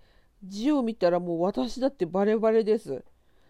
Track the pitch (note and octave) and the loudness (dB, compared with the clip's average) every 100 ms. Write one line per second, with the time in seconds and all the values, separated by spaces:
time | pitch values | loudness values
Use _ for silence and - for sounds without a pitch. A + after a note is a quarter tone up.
0 | - _ _ _ F#3+ G3+ C4 C#4+ A3+ A3 | -20 _ _ _ -14 -4 0 0 0 0
1 | F3 F3 F3 E3 F3+ B3+ B3 - C4+ - | 2 2 -2 -2 -2 -2 -4 -2 -2 -2
2 | E3+ F#3 G3+ A3 A3 A3+ G#3+ G#3+ D3 C3+ | -4 0 2 2 2 2 2 0 -2 -10
3 | - _ _ _ _ | -10 _ _ _ _